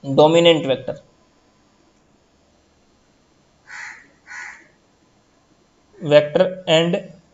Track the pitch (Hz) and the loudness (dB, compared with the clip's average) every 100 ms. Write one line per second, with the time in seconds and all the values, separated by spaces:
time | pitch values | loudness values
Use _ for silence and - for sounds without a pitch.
0 | 139 135 151 170 170 160 135 127 - - | -4 2 4 6 4 2 0 -6 -6 -14
1 | _ _ _ _ _ _ _ _ _ _ | _ _ _ _ _ _ _ _ _ _
2 | _ _ _ _ _ _ _ _ _ _ | _ _ _ _ _ _ _ _ _ _
3 | _ _ _ _ _ _ _ - - - | _ _ _ _ _ _ _ -20 -20 -20
4 | _ _ _ - - - _ _ _ _ | _ _ _ -20 -20 -20 _ _ _ _
5 | _ _ _ _ _ _ _ _ _ 415 | _ _ _ _ _ _ _ _ _ -14
6 | 160 147 147 - 185 - - 160 170 196 | 2 2 2 -2 -2 -4 -2 0 0 -4
7 | - - _ | -8 -20 _